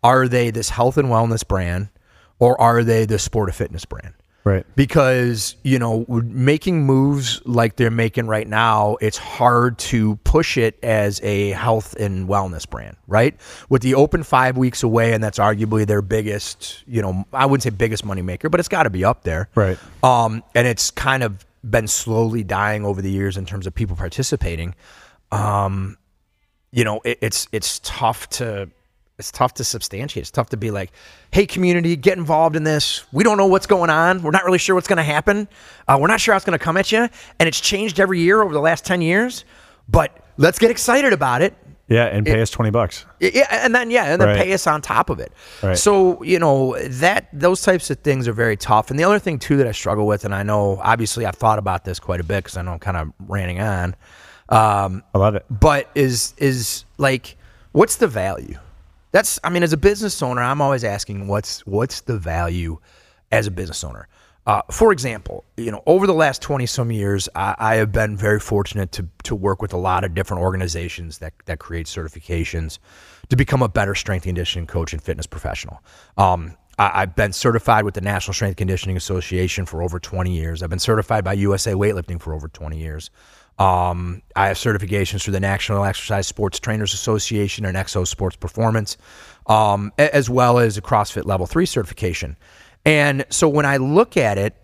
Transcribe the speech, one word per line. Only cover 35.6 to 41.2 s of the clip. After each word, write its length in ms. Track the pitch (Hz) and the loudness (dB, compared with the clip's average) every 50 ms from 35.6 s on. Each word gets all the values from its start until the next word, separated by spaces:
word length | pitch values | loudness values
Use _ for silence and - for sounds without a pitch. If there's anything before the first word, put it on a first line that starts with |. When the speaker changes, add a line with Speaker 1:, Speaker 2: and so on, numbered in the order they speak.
| - - - - - - | -20 -20 -20 -20 0 2
Speaker 1:
Uh, 100 | 131 139 | 2 4
we're 60 | 139 | 4
not 160 | 175 220 226 | 2 2 2
sure 120 | - 226 208 | 2 2 2
how 20 | |
it's 100 | 190 - | 2 2
gonna 140 | - 175 147 | 0 -2 -2
come 180 | - 170 160 185 | -2 0 0 0
at 140 | 196 - | 0 2
you. 180 | - 220 233 240 - - - - - _ | 2 0 0 0 -4 -10 -20 -20 -2 _
And 80 | 165 165 | 0 0
it's 120 | 151 - | 0 -2
changed 400 | - - 202 196 208 220 165 156 | -2 -2 -2 -2 -4 -4 0 2
every 200 | 196 185 190 175 | 2 2 2 2
year 240 | 165 175 196 220 214 | 4 4 4 4 4
over 100 | 190 151 | 2 0
the 60 | 151 | 0
last 260 | 143 165 170 - - | 2 2 0 0 -2
ten 160 | - 190 180 | -2 0 0
years, 420 | 170 160 175 196 233 247 240 - - _ - - - _ _ _ _ - | 2 2 2 2 2 0 -4 -8 -16 _ -20 -20 -20 _ _ _ _ 2
but 260 | 110 165 151 - _ - _ _ _ - | 4 4 4 2 _ -14 _ _ _ 4
let's 220 | 139 170 - - | 4 4 4 6
get 100 | 233 226 | 4 4
excited 440 | 233 - - - 233 269 285 269 208 | 4 4 0 2 4 4 6 4 4
about 280 | 151 | 4